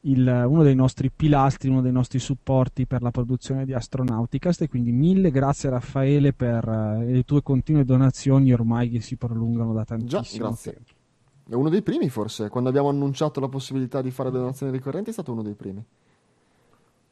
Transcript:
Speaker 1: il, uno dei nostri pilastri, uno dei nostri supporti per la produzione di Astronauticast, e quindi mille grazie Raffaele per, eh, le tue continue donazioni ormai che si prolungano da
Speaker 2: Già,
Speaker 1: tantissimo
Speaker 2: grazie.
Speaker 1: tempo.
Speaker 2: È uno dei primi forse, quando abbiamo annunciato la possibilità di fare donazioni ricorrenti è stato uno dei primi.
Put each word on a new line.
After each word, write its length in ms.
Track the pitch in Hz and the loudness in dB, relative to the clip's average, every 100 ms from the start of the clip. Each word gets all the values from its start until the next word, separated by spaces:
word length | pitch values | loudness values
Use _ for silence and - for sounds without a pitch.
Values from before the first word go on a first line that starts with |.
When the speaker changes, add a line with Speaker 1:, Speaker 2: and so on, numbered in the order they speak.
Speaker 1:
il, 260 | 147 127 127 | 0 4 4
uno 360 | 123 120 160 | 4 4 6
dei 120 | 147 131 | 6 6
nostri 340 | 131 - 131 | 4 2 -4
pilastri, 600 | - 156 143 135 - 135 | 0 2 4 4 2 0
uno 100 | 131 | 2
dei 120 | 127 | 2
nostri 260 | 127 123 131 | 2 0 -2
supporti 680 | - 131 - 131 127 - 127 | -4 -6 0 2 2 -2 -2
per 160 | 127 | -2
la 100 | 120 | -2
produzione 520 | 123 120 127 - 135 | -2 -2 -4 -4 -4
di 80 | 135 | -4
Astronauticast, 920 | 127 - - 127 113 117 135 175 175 | -6 -6 -4 -2 -2 -2 -2 -2 -2
e 40 | 160 | -2
quindi 240 | 123 120 | -2 0
mille 400 | 120 165 190 185 | 2 4 4 2
grazie 380 | 135 135 143 139 | 2 0 0 -2
Raffaele 640 | 123 - 135 135 143 139 | -4 -4 -2 2 4 4
per, 340 | - 123 117 113 | 2 0 0 -2
eh, 380 | 110 107 110 120 | -2 -2 -2 0
le 180 | 127 | 0
tue 180 | - 147 | 2 0
continue 440 | - 131 - 151 131 | 2 0 2 2 4
donazioni 680 | 131 131 - 139 135 135 | 4 4 2 2 4 6
ormai 380 | 120 117 117 120 | 4 2 0 0
che 100 | 117 | -4
si 160 | - 131 | -6 -8
prolungano 560 | 120 113 113 117 113 | -6 -4 -2 -2 -2
da 120 | 110 107 | -4 -4
Speaker 2:
Già, 100 | 113 | -6
Speaker 1:
tantissimo 520 | 120 170 117 110 110 | -4 -6 -6 -6 -6
Speaker 2:
grazie. 260 | 113 - | -6 -10
Speaker 1:
tempo. 180 | - - _ _ _ _ _ - | -16 -20 _ _ _ _ _ -6
Speaker 2:
È 60 | |
uno 160 | 117 151 | -2 0
dei 120 | 190 | 0
primi 280 | - 285 175 | 0 -2 -2
forse, 400 | 117 107 - 104 | -2 -6 -6 -6
quando 180 | 123 127 | -2 0
abbiamo 200 | 139 143 | 2 2
annunciato 500 | 143 139 131 156 - | 0 -2 -2 -4 -4
la 80 | 135 | -6
possibilità 540 | 135 - 135 127 139 | -8 -8 -6 -4 -4
di 100 | 127 | -6
fare 180 | 127 127 | -6 -6
donazioni 440 | 127 127 131 139 | -4 -6 -6 -6
ricorrenti 380 | 131 135 151 220 | -6 -6 -8 -8
è 20 | |
stato 180 | 220 151 | -10 -8
uno 100 | 117 | -8
dei 120 | 107 104 | -8 -10
primi. 260 | 98 98 113 _ _ _ _ _ _ _ _ _ _ _ _ | -12 -12 -16 _ _ _ _ _ _ _ _ _ _ _ _